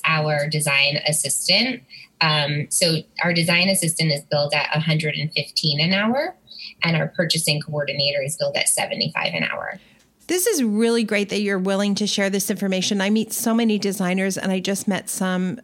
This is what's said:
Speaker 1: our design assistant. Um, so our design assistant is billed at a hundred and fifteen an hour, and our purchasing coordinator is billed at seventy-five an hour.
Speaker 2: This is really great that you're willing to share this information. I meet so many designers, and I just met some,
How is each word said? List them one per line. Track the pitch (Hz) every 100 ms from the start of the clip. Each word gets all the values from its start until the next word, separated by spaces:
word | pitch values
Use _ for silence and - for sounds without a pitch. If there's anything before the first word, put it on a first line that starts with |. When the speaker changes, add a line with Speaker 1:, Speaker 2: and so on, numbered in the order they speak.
| -
Speaker 1:
our | 160 151 147 147
design | 151 151 139 143 147 -
assistant. | 156 139 - - 190 247 247 - - - _
Um, | 160 151 143 147 -
so | - 175 156 - -
our | 170
design | 170 170 170 185
assistant | 190 165 - 160
is | 143 -
billed | 147 143
at | 151 - 156
a |
hundred | 160 156 151 151
and | 151
fifteen | 156 147 - 156 147
an | 165
hour, | 190 220 262 330 - _ - - -
and | 165 160
our | 160
purchasing | - 165 165 165 151
coordinator | 151 147 139 143 143 143
is | 135 -
billed | 571 -
at | -
seventy-five | - - - 156 - 170
an | 170
hour. | - - - - - _ _ _ -
Speaker 2:
This | 359 359
is | 370
really | 233 208 233 233
great | 214 202 202
that | 196
you're | 208 196
willing | 185 196 202 196
to | 208
share | - 196
this | 196 190
information. | 190 196 185 180 202
I | 190
meet | 220 220
so | - 233 226
many | 233 214
designers, | 196 196 180 185 190 185
and | 190
I | 190
just | 185 196 -
met | 185 -
some, | - 185 185 185 -